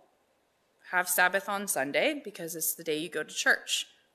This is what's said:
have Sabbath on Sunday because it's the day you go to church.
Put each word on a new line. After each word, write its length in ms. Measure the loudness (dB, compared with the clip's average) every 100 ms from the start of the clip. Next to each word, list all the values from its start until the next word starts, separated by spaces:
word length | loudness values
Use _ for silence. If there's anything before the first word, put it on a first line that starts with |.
| _ _ _ _ _ _ _ _ -4
have 180 | -2 2
Sabbath 400 | 4 4 4 0
on 200 | -2 -2
Sunday 520 | 0 0 2 2 0
because 320 | -6 -10 -8 -4
it's 180 | -4
the 100 | -4
day 140 | -2 -2
you 120 | -2
go 140 | -4
to 100 | -6
church. 540 | 0 2 2 2 -4 -4 _ _